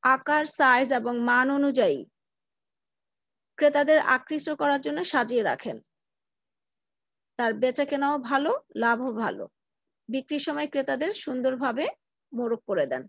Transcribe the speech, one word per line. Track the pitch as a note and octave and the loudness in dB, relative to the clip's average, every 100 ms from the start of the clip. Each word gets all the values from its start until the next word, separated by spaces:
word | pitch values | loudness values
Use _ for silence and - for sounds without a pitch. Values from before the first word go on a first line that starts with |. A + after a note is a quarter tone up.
আকার, | B3+ C4 - D4+ D4+ - | 2 2 2 0 0 2
size | C#4 B3 C4 B3+ | 4 4 4 0
এবং | A3+ A#3+ A#3+ | 0 -2 2
মান | B3 C4 C#4 | 2 2 2
অনুযায়ী | C#4+ B3+ G3 C#3 F#2+ _ _ _ _ _ _ _ _ _ _ _ _ _ _ - | 2 4 2 0 -6 _ _ _ _ _ _ _ _ _ _ _ _ _ _ 2
ক্রেতাদের | D4 C#4+ C#4+ D#4 - B3+ | 4 4 4 4 4 0
আকৃষ্ট | - D#4 D4 D4+ | 0 -6 -4 -2
করার | C#4+ C#4 C#4+ | 0 0 -2
জন্য | D4 F4+ | -4 0
সাজিয়ে | C#4+ A#3 A#3+ F#3+ | 0 0 0 0
রাখেন। | A#2+ A3 A#2+ _ _ _ _ _ _ _ _ _ _ _ _ _ _ _ - | -2 -6 -10 _ _ _ _ _ _ _ _ _ _ _ _ _ _ _ -4
তার | A#3 G#3+ | -2 0
বেচাকেনাও | B3+ B3+ C#4+ C#4 C#4 D4 A#3+ | -2 0 -2 0 -2 -2 0
ভালো, | C4+ D4 C5+ _ - | 0 0 -2 _ -2
লাভও | A#3 A#3 B3+ A3 | 0 0 -2 -4
ভালো। | G#3+ F#2 - _ _ _ _ _ - | -4 -6 -12 _ _ _ _ _ -6
বিক্রির | C4 C4 D4 - | -6 -4 -4 -2
সময় | D4 D4 | -4 -4
ক্রেতাদের | C#4+ C4+ C4+ D#4+ G#4 | -4 -2 -2 -2 -4
সুন্দরভাবে | - B3+ B3+ C4 C4 A#3 G#4 - _ _ _ | -6 -2 -2 -2 -4 -2 -4 -6 _ _ _
মোড়ক | A#3 A#3+ A3+ - | -6 -4 -4 -2
করে | F#3+ C#3 | -2 -2
দেন। | B2+ | -4